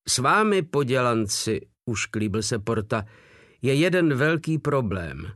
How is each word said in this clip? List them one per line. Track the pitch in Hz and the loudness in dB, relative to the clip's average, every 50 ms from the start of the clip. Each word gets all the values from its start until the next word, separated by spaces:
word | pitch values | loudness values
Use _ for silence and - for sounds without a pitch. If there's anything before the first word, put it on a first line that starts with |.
| _ - | _ -4
"S | - - | -2 0
vámi, | 123 139 170 202 220 214 202 190 160 | 2 2 4 4 4 2 2 0 0
podělanci," | - - 143 143 120 131 131 123 123 117 113 110 98 - - - 110 110 - - - _ _ _ | 0 0 -2 0 2 2 2 2 2 2 2 0 0 -2 -4 -2 -2 -2 -4 -4 -10 _ _ _
ušklíbil | - 113 101 - - - 110 107 107 95 110 107 | -6 -4 -4 -4 -4 -4 -2 -2 -2 -2 -2 -2
se | - 123 113 | -2 -4 -4
Porta, | 101 - 113 107 101 - 123 110 101 104 - - - - - - - - _ _ - | -2 -2 -2 -2 -2 -2 -2 -4 -4 -6 -12 -20 -20 -20 -20 -20 -20 -20 _ _ -2
"je | 127 135 | 0 2
jeden | 143 165 185 170 185 170 160 143 | 2 2 2 2 2 2 2 2
velký | 123 143 156 165 156 - - 160 151 | 2 2 2 0 0 -2 -2 -2 -2
problém. | - 147 139 139 123 104 101 92 85 78 67 69 85 90 - | 0 0 0 0 0 0 -2 -4 -6 -6 -8 -10 -12 -12 -14